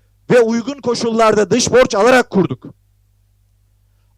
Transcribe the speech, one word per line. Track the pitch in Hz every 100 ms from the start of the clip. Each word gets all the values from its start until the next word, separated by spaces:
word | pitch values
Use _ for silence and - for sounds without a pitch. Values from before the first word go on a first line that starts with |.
| _ _ -
ve | 247
uygun | 226 233 226 285
koşullarda | 240 233 233 226 220 214 196
dış | 233 -
borç | 233 254
alarak | 208 226 254 240
kurduk. | 190 170 131 - - _ _ _ _ _ _ _ _ _ _ _ _ _